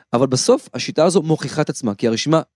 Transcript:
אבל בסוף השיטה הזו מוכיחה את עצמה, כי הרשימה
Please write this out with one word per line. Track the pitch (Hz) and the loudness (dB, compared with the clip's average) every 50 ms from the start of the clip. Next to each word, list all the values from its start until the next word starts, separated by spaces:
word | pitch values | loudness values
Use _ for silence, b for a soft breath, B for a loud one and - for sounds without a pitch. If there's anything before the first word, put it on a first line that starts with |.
| _ _ - | _ _ 0
אבל | 120 135 | 0 2
בסוף | 131 127 127 - - 247 - - - - | 2 0 0 2 2 2 2 0 -6 -10
השיטה | 123 - - 113 - 156 | -10 -8 -4 0 2 2
הזו | 185 170 196 151 | 2 2 2 0
מוכיחה | 160 156 - - 127 - 156 151 | 0 0 -2 -2 -4 -4 -4 -4
את | - | -4
עצמה, | 151 - - 110 101 | -6 -6 -6 -6 -4
כי | - - 113 | -2 -2 -2
הרשימה | 113 113 - 147 160 160 - - _ | 0 0 0 2 2 0 0 -2 _